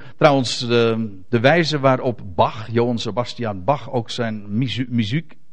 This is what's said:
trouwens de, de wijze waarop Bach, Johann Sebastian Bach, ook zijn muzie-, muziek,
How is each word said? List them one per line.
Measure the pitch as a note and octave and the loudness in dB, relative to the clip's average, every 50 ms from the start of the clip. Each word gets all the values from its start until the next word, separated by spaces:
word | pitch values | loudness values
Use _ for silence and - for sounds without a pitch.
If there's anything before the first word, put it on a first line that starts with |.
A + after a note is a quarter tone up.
| - - - | -8 -10 -2
trouwens | - D3+ D3+ C#3+ C3+ B2+ - - - | 4 4 4 6 4 0 -2 -4 -4
de, | C3 A#2 A#2+ A#2+ A#2 A2+ A2+ A2+ A2+ G#2+ G2 F#2 F2+ - | -2 2 4 4 4 4 2 0 -2 -4 -6 -10 -6 -2
de | B2 A#2 | 0 4
wijze | A2 C3+ D#3+ F3 E3 C#3+ D3+ C#3+ | 6 6 6 6 4 2 0 2
waarop | C3+ C3+ C3 B2 C3 C3 A2+ - - | 4 4 4 4 2 -2 -4 -4 -6
Bach, | G2 F2 D#2+ A2+ C#3 - A2+ A2 - | -4 0 2 2 2 0 -4 -8 -2
Johann | A2+ A#2 A#2+ A#2+ A#2+ A2 | 0 2 2 2 0 -2
Sebastian | - A#2 F#2+ A2 A2+ - - - A#2 A2 G2+ F#2 F2+ | -4 -4 -4 -4 -4 -4 -4 -6 -6 -6 -6 -4 0
Bach, | G#2+ C#3+ C#3+ - B2 | 0 0 0 -2 -4
ook | - B2 A2+ - | -4 -4 -4 -4
zijn | - - B2 A2+ G#2+ G#2+ G2+ G2+ G2+ A2+ | -4 -4 -4 -4 -4 -6 -8 -4 -2 -2
muzie-, | C3+ A#2+ F#2+ A2 C3+ B2 | -2 -2 -2 -4 -4 -2
muziek, | B2 A#2+ A2+ G2 B2 E3 E3+ - - - - - | 0 0 0 0 0 -4 -4 -6 -12 -16 -16 -16